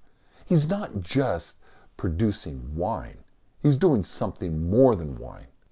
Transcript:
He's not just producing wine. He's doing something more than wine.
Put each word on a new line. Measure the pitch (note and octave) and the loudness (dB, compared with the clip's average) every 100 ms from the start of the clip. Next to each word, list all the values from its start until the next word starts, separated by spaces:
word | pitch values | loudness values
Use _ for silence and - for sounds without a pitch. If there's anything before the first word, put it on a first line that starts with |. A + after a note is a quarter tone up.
| - _ _ _ - | -20 _ _ _ 2
He's | E3+ D3+ | 2 2
not | G3+ G#3 G2 | -2 -4 -8
just | F2+ C3 B2+ F2 - - - - - - | -2 0 0 -2 -6 -16 -20 -20 -20 -6
producing | F#2+ D#2+ A2 G2+ D#2+ C2+ B1+ D#2 | -4 0 0 0 -8 -10 -8 -4
wine. | F#2 G2 A#1 - - _ _ _ | -4 -4 -8 -16 -20 _ _ _
He's | D3 C3+ | 2 4
doing | F3+ A#2+ | 4 4
something | - - G#2 - F2+ D#2+ E2+ | 0 -4 -6 -4 -4 -2 2
more | A2 C3 F#2+ | 6 6 4
than | D2+ A#1+ | -2 -8
wine. | A#1 G1+ G#1+ _ _ | -12 -14 -18 _ _